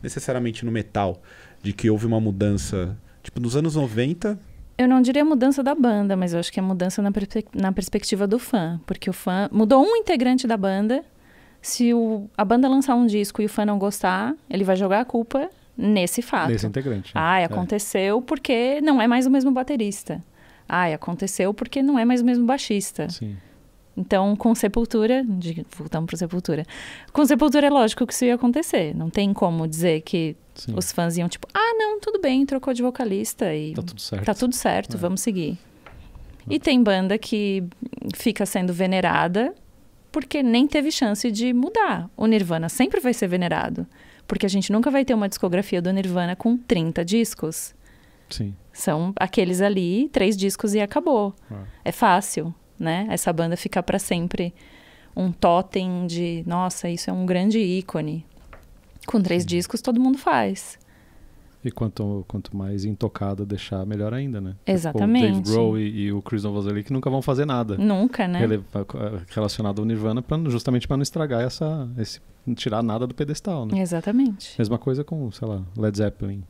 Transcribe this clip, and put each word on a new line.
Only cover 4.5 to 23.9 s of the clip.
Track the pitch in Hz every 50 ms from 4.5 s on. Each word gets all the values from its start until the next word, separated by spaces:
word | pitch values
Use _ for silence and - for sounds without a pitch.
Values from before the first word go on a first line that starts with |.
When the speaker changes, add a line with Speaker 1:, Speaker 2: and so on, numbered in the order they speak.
| - - - - -
Speaker 2:
Eu | - 254
não | 247 262 262
diria | 254 247 254 294 294
mudança | 311 311 240 247 269 269 277 262
da | 277 294
banda, | 320 247 240 214 208 202 196 196
mas | 185 180 175 170
eu | 170
acho | 175 -
que | - 196
é | 190
mudança | 190 190 175 180 185 - -
na | 202 202
perspe-, | 196 214 196 196 - 220 208 - -
na | 190 190 190
perspectiva | 190 208 190 - - 208 - - 214 190 202
do | 196 214 247
fã. | - - - 208 165 165 170 165 -
Porque | - 190 - - 190
o | 180
fã | - - 196 180 190 202 -
mudou | - 214 220 208 262 262 294
um | 415 466
integrante | 466 427 415 349 247 262 254 254 254 -
da | 226 226
banda. | 208 190 196 190 196 208 220 247 294 330 - _ _ _ - - - - - _ _
Se | - - - - 240 233 233
o, | 233 226 220 220 208 202 208 _
a | - 208
banda | 190 233 247 269
lançar | 269 262 269 269 - 247
um | 240 247
disco | 226 202 208 202 202 - -
e | 208
o | 208
fã | - - 208
não | 208 208
gostar, | 202 190 202 202 - - 185 185 190 208 247 302 - _ -
ele | - 196 196
vai | 190 190
jogar | 185 202 185 196 214
a | 247
culpa | 247 - 233 226 233 - 269 294 381 - _ - - _
nesse | 247 190 202 214 196 175 - - 247
fato. | 240 - - 208 165 131
Speaker 3:
Nesse | 113 104 104
integrante, | 107 101 135 135 139 113 98 92 - -
Speaker 2:
"Ai, | 151 160 165 185 185 175
Speaker 3:
é. |
Speaker 2:
aconteceu | 165 208 180 180 175 214 208 202 - - 202 190 196 208 247
porque | 247 - 311 285 - - 254 226 240 262 277 302
não | 294 311 285 254
é | 214
mais | 240 240 254 254
o | 262
mesmo | 262 277 254 277
baterista. | 254 254 254 262 294 240 220 202 202 - - - 156 170 170 _ _ _ - - - - _
Ai, | - - 180 180 170 151
aconteceu | 151 - - 175 - 196 185 - - 180 196 208
porque | - 254 - - 277 269
não | 277 294 247
é | 226
mais | 240 254 247
o | 240
mesmo | 247 247 240 240
baixista." | 233 269 277 - - 214 202 196 - - - 151 170
Speaker 3:
Sim. | 170 - 117 104 101 92 - - - - _ _ _ _ _ _